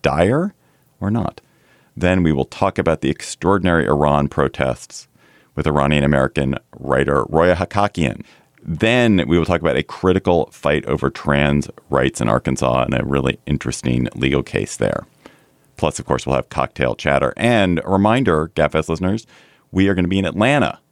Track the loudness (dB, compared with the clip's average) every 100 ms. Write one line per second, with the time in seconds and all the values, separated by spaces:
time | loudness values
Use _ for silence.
0 | 0 2 2 2 -2 _ _ _ _ _
1 | -4 -2 -4 -10 _ _ _ _ _ -4
2 | 0 2 2 0 -4 -2 -2 0 -2 0
3 | -2 -4 -10 -4 0 2 2 2 2 2
4 | 4 2 0 0 -2 -2 -4 -4 -12 -20
5 | -20 _ _ _ _ -6 -2 0 2 2
6 | 2 2 0 -2 -2 -4 _ -14 -2 0
7 | 2 0 0 2 2 2 -2 -2 -2 0
8 | -4 -4 -16 -20 _ _ -10 -2 2 4
9 | 4 2 4 2 2 0 2 0 -4 -2
10 | 2 2 2 0 0 -4 -2 -2 -2 -2
11 | -2 -4 0 2 2 0 -2 -14 _ 0
12 | 0 0 0 0 0 -2 0 0 0 -2
13 | -2 -2 -2 -4 -4 -4 -4 -6 -2 -2
14 | -2 -2 0 0 -2 -6 -6 -4 -4 -4
15 | -10 _ -20 _ _ _ _ -4 -4 -4
16 | -4 -4 0 -2 -2 -6 -6 -2 -2 -2
17 | 0 0 0 0 0 2 2 0 0 2
18 | 2 2 2 0 0 0 0 0 -2 -2
19 | -2 -4 -8 -20 _ _ _ 0 2 2
20 | 0 0 -2 0 2 2 0 -4 _